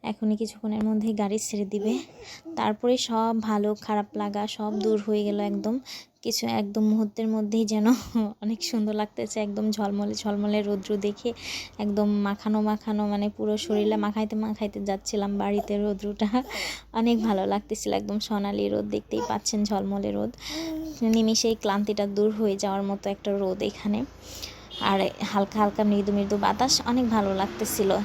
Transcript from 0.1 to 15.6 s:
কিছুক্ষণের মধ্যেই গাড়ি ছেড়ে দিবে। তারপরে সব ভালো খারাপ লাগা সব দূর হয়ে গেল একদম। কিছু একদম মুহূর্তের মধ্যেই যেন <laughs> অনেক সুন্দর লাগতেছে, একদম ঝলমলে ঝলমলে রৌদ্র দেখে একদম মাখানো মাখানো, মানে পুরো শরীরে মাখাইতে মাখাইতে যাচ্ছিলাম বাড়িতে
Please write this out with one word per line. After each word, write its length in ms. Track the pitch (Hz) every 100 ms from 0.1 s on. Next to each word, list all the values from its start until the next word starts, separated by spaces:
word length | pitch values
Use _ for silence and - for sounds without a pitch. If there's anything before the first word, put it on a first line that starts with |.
| 208 214 214
কিছুক্ষণের 460 | 220 - 214 214
মধ্যেই 300 | 214 220 214
গাড়ি 240 | 208 202 214
ছেড়ে 260 | - 208 196
দিবে। 280 | 208 214 247 - - - - 330 330
তারপরে 420 | 220 214 247 254
সব 360 | - 226 226 226
ভালো 280 | 220 214 208 208
খারাপ 260 | - 208 208 214
লাগা 280 | 208 208 214
সব 240 | - 214 208
দূর 180 | 214 214
হয়ে 220 | 214 208
গেল 160 | 208 202
একদম। 360 | 208 202 208 254 - - - _
কিছু 220 | 233 226 233
একদম 360 | 226 202 214
মুহূর্তের 440 | 214 214 214 - 226
মধ্যেই 380 | 220 214 226 214
যেন 200 | 214 214
<laughs> 500 | 254 - 233 208 -
অনেক 180 | 214 226
সুন্দর 300 | - 233 214
লাগতেছে, 440 | 214 208 - 220 220
একদম 260 | 208 202 214
ঝলমলে 440 | 214 202 202 208 214
ঝলমলে 440 | 214 208 208 214
রৌদ্র 360 | 208 202 196 208
দেখে 320 | 208 208 240 233 - - - -
একদম 300 | 208 202 208
মাখানো 520 | 208 202 202 214 214
মাখানো, 460 | 214 214 - 208 208
মানে 200 | 202 208
পুরো 240 | 208 214 214
শরীরে 400 | - 208 208 214
মাখাইতে 380 | 208 208 214 214
মাখাইতে 440 | 220 214 208 202 202
যাচ্ছিলাম 460 | 190 - 214 202 202
বাড়িতে 360 | 202 208